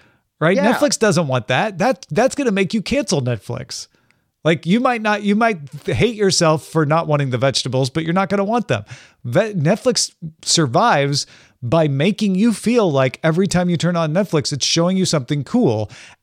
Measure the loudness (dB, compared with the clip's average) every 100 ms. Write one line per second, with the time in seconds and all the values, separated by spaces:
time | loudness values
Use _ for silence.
0 | _ _ _ _ 0 2 2 2 0 2
1 | 2 2 0 -2 0 -2 -2 0 0 -2
2 | -4 0 0 0 0 0 0 -2 -2 -2
3 | 0 -2 -2 -4 -8 -12 -10 -14 -16 _
4 | _ _ _ _ 0 0 0 0 2 0
5 | -2 -2 0 2 2 0 -8 -10 -4 0
6 | 0 2 0 2 2 2 0 -2 2 0
7 | 0 0 0 0 0 0 -2 -2 -2 -2
8 | -2 -2 0 -2 0 -2 -2 -4 -4 -18
9 | -20 _ -2 0 0 0 0 2 0 -2
10 | -4 -8 -16 -12 -2 0 2 2 2 2
11 | 0 -2 -6 -14 _ _ -2 2 2 2
12 | 0 0 0 2 2 0 0 2 2 2
13 | 0 0 -2 0 0 0 0 0 0 0
14 | 0 -2 0 -2 -2 -4 -2 0 2 0
15 | 0 -2 -2 -4 -2 2 2 0 -4 -10
16 | -20 -20